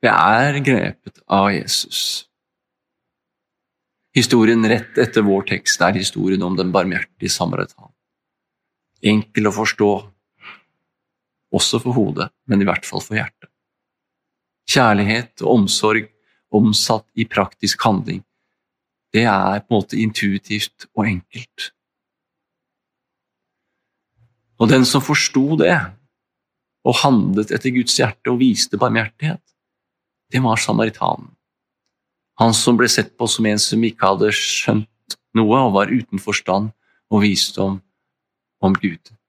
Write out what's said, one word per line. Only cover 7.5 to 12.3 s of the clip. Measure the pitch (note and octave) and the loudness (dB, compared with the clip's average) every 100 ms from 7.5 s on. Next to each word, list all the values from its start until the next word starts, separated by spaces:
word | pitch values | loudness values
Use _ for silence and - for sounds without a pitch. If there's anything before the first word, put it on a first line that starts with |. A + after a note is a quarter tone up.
| - - - - _ _ _ _ _ _ _ _ _ _ _ G#2+ | -4 -8 -12 -20 _ _ _ _ _ _ _ _ _ _ _ 0
Enkel | G#2+ G#2 - G#2+ | 0 0 -2 -2
å | |
forstå, | G2 A2 - G#2 G2 G#2+ _ _ _ - - _ _ _ _ _ _ _ _ _ | -2 -4 0 0 0 -6 _ _ _ -20 -20 _ _ _ _ _ _ _ _ _
også | - - A#2+ | -2 -2 -2
for | B2 | -2
hodet, | B2 G2+ - F2+ | -2 -2 -2 -8